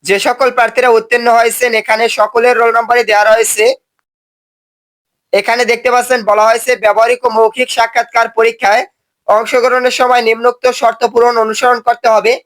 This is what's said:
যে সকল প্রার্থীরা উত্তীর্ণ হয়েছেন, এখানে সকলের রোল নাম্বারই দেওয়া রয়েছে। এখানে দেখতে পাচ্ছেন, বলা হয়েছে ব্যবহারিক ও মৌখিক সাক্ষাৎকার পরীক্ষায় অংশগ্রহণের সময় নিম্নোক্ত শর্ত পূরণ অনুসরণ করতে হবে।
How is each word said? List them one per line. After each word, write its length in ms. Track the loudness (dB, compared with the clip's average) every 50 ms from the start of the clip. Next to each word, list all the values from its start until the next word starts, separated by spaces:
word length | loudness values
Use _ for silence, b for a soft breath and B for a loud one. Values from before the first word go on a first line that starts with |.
| _
যে 120 | -2 -2 0
সকল 280 | 0 -2 -2 0 -2 -2
প্রার্থীরা 380 | 0 0 -2 0 0 0 2 2 2
উত্তীর্ণ 300 | 2 0 -2 -4 -2 0 2 2
হয়েছেন, 340 | 2 2 0 -2 -2 -4 -2 -2 -2
এখানে 220 | -2 -2 -2 -2 -2 -2
সকলের 460 | 0 -2 -2 0 0 0 2 2 2
রোল 140 | 2 0 0 0
নাম্বারই 260 | -2 0 0 0 0 0 0
দেওয়া 160 | 0 2 4
রয়েছে। 380 | 2 2 2 2 -2 -2 0 0 0 -2 _ _ _ _ _ _ _ _ _ _ _ _ _ _ _ _ _ _ _ _ _ _ _ _ _ _ _ _ _ _ _ -4
এখানে 300 | -2 -2 -2 -2 -2 0
দেখতে 240 | -2 -2 -2 -2 0
পাচ্ছেন, 280 | 0 0 0 0 -2 -2 0 0
বলা 140 | 0 2 2
হয়েছে 260 | 2 0 0 -2 -4 -4 0 0
ব্যবহারিক 380 | 0 2 2 2 2 0 -2 -2
ও 60 | -2
মৌখিক 400 | 0 2 0 0 0 -2 -6 -4
সাক্ষাৎকার 560 | 0 -2 -2 0 -2 -4 -4 -2 -2 -2 -2 0 -2
পরীক্ষায় 480 | 0 0 0 -2 _ -2 0 0 0 -2 -6 _ _ _ _ _ _ _
অংশগ্রহণের 680 | 0 0 0 0 -2 -2 0 0 0 0 0 -2 -2 0 0
সময় 240 | 0 0 2 0 2
নিম্নোক্ত 400 | 0 -2 0 0 -2 -2 _ -4 -4 -2 0
শর্ত 220 | -2 -2 0 -2 -6 -2 0
পূরণ 220 | 2 2 2 2
অনুসরণ 420 | 0 -2 -2 -2 -2 0 0 0 0
করতে 260 | -2 -4 -4 0 0 0
হবে। 240 | 0 2 2 0 -2 -2 _